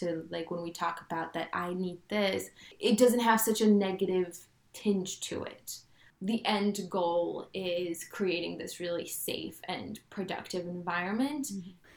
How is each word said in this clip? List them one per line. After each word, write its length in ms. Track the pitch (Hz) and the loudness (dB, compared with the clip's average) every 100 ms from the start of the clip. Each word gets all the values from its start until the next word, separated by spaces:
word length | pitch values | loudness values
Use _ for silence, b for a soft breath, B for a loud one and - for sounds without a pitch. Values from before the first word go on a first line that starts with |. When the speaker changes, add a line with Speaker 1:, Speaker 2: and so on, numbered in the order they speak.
Speaker 1:
to, 280 | 175 165 160 | -2 -2 -4
like, 220 | 170 165 | -6 -4
when 100 | 175 | -4
we 100 | 170 | -6
talk 300 | 170 170 - | -4 -4 -4
about 320 | - 165 160 | -6 -6 -4
that, 160 | 170 156 | -6 -4
"I 200 | 180 180 | -4 -2
need 260 | 180 185 175 - | -2 -2 -4 -4
this," 420 | 208 202 190 - - B B | 0 2 0 -4 -12 B B
it 180 | 240 220 | 4 8
doesn't 240 | 247 240 | 8 8
have 180 | 233 226 | 6 4
such 200 | - 214 | 4 4
a 60 | 214 | 8
negative 800 | 208 196 185 190 185 185 - - _ _ | 6 6 0 2 2 0 -4 -18 _ _
tinge 460 | - 214 196 180 - | -6 0 0 0 -6
to 220 | - - | -8 -8
it. 360 | - - - - - b b - | -8 -12 -14 -14 -14 b b -8
The 240 | 190 226 - | -2 0 2
end 440 | 208 202 202 180 | 2 2 0 -2
goal 600 | 196 175 175 170 156 - | 0 2 4 2 -2 -6
is 500 | 190 185 175 180 170 | -4 -2 -2 -2 -4
creating 540 | - - 196 170 170 170 | -8 -2 0 0 -2 -6
this 220 | - - | -8 -6
really 280 | 175 170 - | -4 -4 -4
safe 520 | - - - 160 - - | -6 -4 -4 -6 -10 -8
and 320 | 170 107 214 - | -8 -6 -10 -12
productive 580 | - 185 175 - 185 175 | -8 -6 -6 -6 -6 -4
environment. 800 | 175 175 175 180 220 269 294 269 | -6 -2 -2 0 0 0 -2 -4
Speaker 2:
Mm-hmm. 240 | 196 180 - B | -6 -10 -14 B